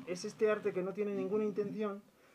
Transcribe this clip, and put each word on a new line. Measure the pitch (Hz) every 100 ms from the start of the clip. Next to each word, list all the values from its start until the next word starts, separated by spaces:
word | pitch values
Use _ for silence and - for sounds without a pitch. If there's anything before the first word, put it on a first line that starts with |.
| 160
es | 180
este | 208 - 214
arte | 208 208
que | 180
no | 180
tiene | 190 208
ninguna | 196 190 214
intención | 214 208 202 190 214 202 - _ -